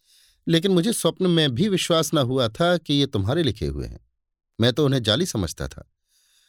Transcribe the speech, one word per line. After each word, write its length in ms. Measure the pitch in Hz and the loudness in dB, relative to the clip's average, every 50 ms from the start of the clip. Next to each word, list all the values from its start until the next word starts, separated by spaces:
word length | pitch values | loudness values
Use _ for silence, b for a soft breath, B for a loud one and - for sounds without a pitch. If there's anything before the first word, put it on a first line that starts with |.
| b b b b b b b b _ | b b b b b b b b _
लेकिन 240 | - 165 165 165 202 | -2 0 0 2 2
मुझे 220 | 190 175 165 233 208 | 2 2 2 0 0
स्वप्न 340 | - - 165 151 - 185 | 0 -2 -2 0 0 0
में 280 | 180 170 165 156 143 120 | 2 2 2 2 2 0
भी 140 | 113 185 220 | 0 0 0
विश्वास 440 | 190 160 - - 170 160 156 - - | 0 -2 0 0 0 0 0 0 0
न 40 | |
हुआ 300 | 156 131 117 131 131 123 | 0 0 0 0 0 0
था 300 | 113 113 - 170 175 180 | -2 -2 0 0 0 0
कि 160 | 170 - - 147 | 0 0 0 0
ये 140 | 143 139 | 0 0
तुम्हारे 360 | 135 - 104 92 101 135 170 170 | 0 0 -2 -2 0 0 0 0
लिखे 240 | 123 - - 80 | -2 -2 -2 -4
हुए 200 | 71 69 71 64 | -6 -6 -6 -8
हैं। 220 | 58 53 - _ _ _ _ _ _ _ _ _ _ _ - | -10 -12 -16 _ _ _ _ _ _ _ _ _ _ _ 0
मैं 120 | 110 123 117 | 2 2 4
तो 120 | - 151 | 2 2
उन्हें 180 | 135 135 135 113 | 2 2 2 0
जाली 220 | 107 107 170 165 | 0 0 0 0
समझता 420 | 165 - - 90 78 - - 69 | -2 -2 -2 -4 -4 -4 -6 -8
था। 240 | 69 - - 71 _ _ _ _ _ _ _ _ _ _ _ _ | -10 -10 -12 -20 _ _ _ _ _ _ _ _ _ _ _ _